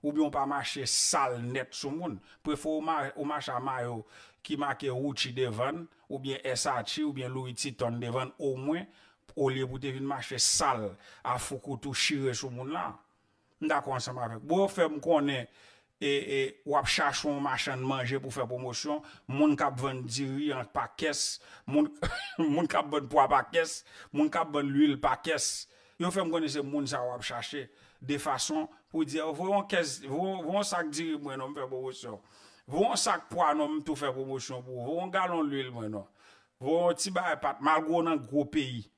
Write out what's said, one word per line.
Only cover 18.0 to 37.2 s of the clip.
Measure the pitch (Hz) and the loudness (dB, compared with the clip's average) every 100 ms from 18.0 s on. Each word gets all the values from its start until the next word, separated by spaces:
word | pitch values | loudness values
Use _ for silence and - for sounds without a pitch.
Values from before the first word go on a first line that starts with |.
| 123 135 | 0 -2
pou | 135 | -4
fè | 127 120 | -4 -4
pwomosyon, | 123 127 120 151 147 - - - | -4 -6 -4 -2 -4 -4 -20 -6
moun | 135 151 143 | 4 6 6
k | - | 2
ap | 127 | 2
vann | 135 131 123 | -2 -2 -6
diri | 120 139 135 147 | -4 -2 0 -2
an | 131 120 | -2 -2
pa | - 117 - | -4 -4 -2
kès, | 160 143 - - - - - | -2 0 -2 -4 -12 -14 2
moun, | 269 302 - - - | 4 4 0 -4 -2
<laughs> | - - 160 | -6 0 2
moun | 147 165 | 4 2
k | - | 0
ap | 147 | 0
vann | 147 135 | -2 2
pwa | 147 143 | 4 6
pa | 147 - | 6 4
kès, | - - - - - - | 0 0 -4 -12 -20 -6
moun | 139 151 | 2 2
k | 202 | 4
ap | 160 | 0
vann | 147 143 | 0 2
lwil | 139 151 139 | 6 6 6
pa | 143 - 165 | 2 2 0
kès. | 156 - - - - - _ | 0 0 -2 -10 -18 -20 _
Yo | 175 | 0
fè | 185 | 0
m | 170 | 0
konnen | 165 156 | 0 0
se | 143 | -2
moun | 139 147 135 | -2 -2 -2
sa | 135 | -2
yo | 123 | -2
w | 123 | -4
ap | - | -6
chache, | 120 - 143 120 _ - _ | -6 -6 -8 -10 _ -20 _
de | 127 143 | -4 -2
fason | - 123 - 311 - - _ | 0 0 0 -2 -4 -10 _
pou | 160 151 | -2 0
di: | 151 | 0
Oh, | 156 | -2
voye | 147 185 196 | -2 2 2
yon | 196 | 2
kès, | 190 156 131 135 | 0 0 -4 -6
voye | 143 190 190 160 | -2 -2 -2 0
yon | 196 202 | 0 0
sak | 180 160 | 0 -2
diri | 147 165 147 | -2 -2 -4
pou | 143 | -4
mwen, | 131 | -6
non, | 131 | -6
m | 147 | -6
fè | 131 | -6
pwomosyon, | 131 131 127 120 104 _ - - - - | -4 -6 -8 -12 -12 _ -20 -20 -20 -6
voye | 147 220 | 2 2
yon | 202 | 4
sak | - 175 - | 2 0 -2
pwa, | 175 156 151 | 2 4 4
non, | - 156 | 2 0
m | 147 | -4
tou | 139 | -2
fè | 143 | -2
pwomosyon | 131 135 135 123 127 127 | -2 -4 -6 -6 -10 -8
pou | 127 | -6
ou, | 120 | -2
voye | 165 | -2
yon | 185 | 0
galon | 190 180 170 151 | 0 2 2 0
lwil | 139 131 | 0 -4
pou | 120 | -6
mwen, | 107 107 | -6 -6
non, | 98 _ - - _ _ | -10 _ -20 -20 _ _
voye | 127 165 175 | 2 4 4
yon | 175 | 2
ti | 196 | 0
bagay | 180 | 0